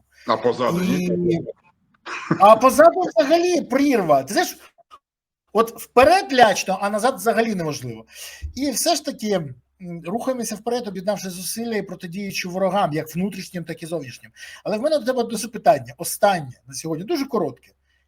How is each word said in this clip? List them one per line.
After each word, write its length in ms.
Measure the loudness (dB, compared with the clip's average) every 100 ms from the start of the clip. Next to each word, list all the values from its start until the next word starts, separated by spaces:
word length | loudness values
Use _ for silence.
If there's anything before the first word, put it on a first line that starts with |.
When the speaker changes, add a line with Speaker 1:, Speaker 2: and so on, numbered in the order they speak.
| _ _ -2
Speaker 1:
А 100 | 0
позаду 420 | 0 0 0 0
ні? 260 | 0 0 -2
Speaker 2:
І, 340 | -2 0 -2 -4 -14 _ _ _ _ -14 -10 -2 6
а 160 | 8 8
позаду 460 | 6 8 8 6
взагалі 600 | 0 2 4 4 4 0
прірва. 600 | 0 0 2 2 4 2
Ти 100 | 2
знаєш, 240 | -2 -2 -4 -20 _ _ -20 _ _ _ _ _
от 280 | 0 0 -2
вперед 520 | 0 6 8 6 4
лячно, 440 | 4 6 4 -2 -4
а 80 | -2
назад 260 | 0 0 0
взагалі 400 | 0 0 0 -2
неможливо. 500 | -4 -6 -8 -14 -16 -20 -18 -14 -12 -6
І 160 | -4
все 240 | -2 0 -2
ж 100 | -4
таки, 240 | -8 -2 -2 -4 -14 _ -18
м, 220 | -14 -12 -8
рухаємося 500 | -6 -4 -6 -6 -8
вперед, 320 | -6 -6 -6
об'єднавши 420 | -8 -6 -6 -6
зусилля 460 | -10 -10 -8 -6 -6
і 60 |
протидіючи 680 | -6 -12 -12 -10 -8 -8 -6
ворогам, 440 | -2 0 0 0
як 220 | -2 -6 -6
внутрішнім, 480 | -6 -6 -12 -12
так 200 | -10 -12
і 20 | -8
зовнішнім. 460 | -8 -10 -16 -20 -20 -20 -12
Але 140 | -6 -2
в 40 |
мене 180 | 0 0
до 60 | -2
тебе 140 | -2
одне 180 | -2 -6
запитання, 560 | -8 -2 2 2 0 -10
останнє 560 | -10 0 2 2 -4 -16 -16
на 60 |
сьогодні, 320 | -12 -8 -6 -4
дуже 200 | -4 -2
коротке. 460 | -2 -4 -8 _ _ _ _